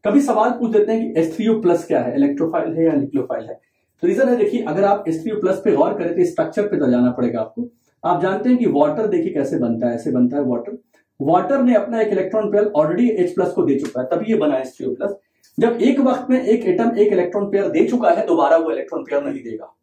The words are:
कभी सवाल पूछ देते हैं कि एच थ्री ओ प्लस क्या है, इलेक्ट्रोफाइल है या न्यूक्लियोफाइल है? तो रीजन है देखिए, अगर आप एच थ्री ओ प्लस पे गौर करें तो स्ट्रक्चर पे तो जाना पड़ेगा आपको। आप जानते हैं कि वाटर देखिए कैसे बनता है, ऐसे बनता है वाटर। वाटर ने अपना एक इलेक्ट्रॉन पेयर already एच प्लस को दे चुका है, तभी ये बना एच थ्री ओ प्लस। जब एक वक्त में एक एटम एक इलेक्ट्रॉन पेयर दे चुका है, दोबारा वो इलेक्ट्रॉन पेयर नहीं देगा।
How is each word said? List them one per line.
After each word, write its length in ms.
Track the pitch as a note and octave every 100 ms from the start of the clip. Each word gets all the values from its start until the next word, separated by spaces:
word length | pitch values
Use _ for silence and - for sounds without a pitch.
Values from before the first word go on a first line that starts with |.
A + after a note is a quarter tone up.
कभी 160 | G#3 -
सवाल 300 | - A3 A#3
पूछ 200 | B3 A#3
देते 220 | G#3+ G#3
हैं 200 | A3+ A#3
कि 80 | D#3+
एच 140 | E3 -
थ्री 120 | G#3+
ओ 120 | A3
प्लस 260 | F3 E3+ -
क्या 140 | C3
है, 140 | B2 C3+
इलेक्ट्रोफाइल 560 | C#3+ - E3 - D#3
है 120 | D#3+
या 80 | E3
न्यूक्लियोफाइल 520 | D3 C3 C3+ - C#3+
है? 160 | - - _ _ _ _
तो 40 | -
रीजन 220 | G3 C4
है 80 | A#3+
देखिए, 260 | G#3 A#3+
अगर 220 | - E3
आप 200 | G3 - D#3+
एच 140 | D#3+
थ्री 80 | A3+
ओ 80 | -
प्लस 200 | F#3 -
पे 80 | A3+
गौर 220 | E3+ E4
करें 220 | G#3+ E3+ -
तो 80 |
स्ट्रक्चर 420 | E3+ - G#3 - G#3
पे 100 | D3
तो 120 | C3
जाना 200 | B2 B2
पड़ेगा 300 | B2 A#2+ A#2
आपको। 280 | - - A#2+ _ _ _
आप 180 | C3+ C#3+
जानते 260 | F#3 G3+ B3
हैं 100 | B3
कि 80 | G#3+
वाटर 400 | - D4+ A3+ G#3
देखिए 260 | F3 F3+
कैसे 260 | D3+ C3 B2+
बनता 300 | A#2+ A2+ A#2+
है, 60 |
ऐसे 160 | - -
बनता 260 | B2+ B2 C#3
है 60 |
वाटर। 360 | B2+ A#2 - A2 _ _ _ _
वाटर 420 | C3+ F3+ - C#4
ने 120 | B3
अपना 260 | A3 G3+ A3+
एक 80 | G#3
इलेक्ट्रॉन 420 | F#3+ F#3 A3 G3+
पेयर 200 | G3+ G#3 D3+
already 320 | D#3 F3+ A#3+
एच 240 | F#3 F3
प्लस 180 | - E3+
को 100 | -
दे 160 | C#3+ C#3
चुका 220 | - B2
है, 60 | -
तभी 260 | E3+ G#3+
ये 60 | A3
बना 200 | D3+ C3+
एच 180 | C3 -
थ्री 100 | -
ओ 80 |
प्लस। 220 | - - - _ _ _ -
जब 200 | A#3 A#3
एक 180 | A#3+ C#4
वक्त 300 | C4 B3+ -
में 120 | B3+
एक 240 | - A#3+ F#3+
एटम 300 | E3+ A#3 G#3
एक 140 | G#3
इलेक्ट्रॉन 380 | F#3 F3 G3+ G3+
पेयर 180 | G3+ G3+
दे 180 | D#3+ -
चुका 240 | B3 G3+
है, 160 | - -
दोबारा 300 | - - E3
वो 140 | E3
इलेक्ट्रॉन 320 | - - D#3
पेयर 220 | C#3 C#3+
नहीं 180 | C#3+ -
देगा। 300 | A2+ A2 - _